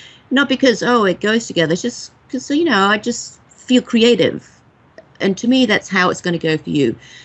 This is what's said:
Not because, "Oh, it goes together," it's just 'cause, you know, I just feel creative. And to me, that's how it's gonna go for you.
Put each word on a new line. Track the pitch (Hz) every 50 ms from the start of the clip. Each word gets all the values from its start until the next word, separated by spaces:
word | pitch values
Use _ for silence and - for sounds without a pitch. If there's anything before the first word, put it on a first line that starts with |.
| - - - - _ _
Not | - 269 277 277
because, | 269 254 - 254 226 - -
"Oh, | 240 247 233 208
it | 185 170 -
goes | - 208 220 226 226
together," | - - 170 165 151 165
it's | 180
just | - 240 240 - - - _ _ _ _
'cause, | - 254 - -
you | 285 302 339
know, | 330 233 196 196
I | 202 214
just | 214 214 240 233 - - - - _ _ _
feel | _ - - - 254 254
creative. | - - - 226 220 240 233 185 156 - - - - - _ _ _ _ _ _ _ _ _ - _ _ _ -
And | - 190 190
to | - -
me, | 226 262 262 254
that's | 208 208 - - -
how | 190 190 180 175
it's | 165 -
gonna | - 180 175
go | 165 - 160 156
for | 156 156 170
you. | 160 147 139 113 113 - - - - -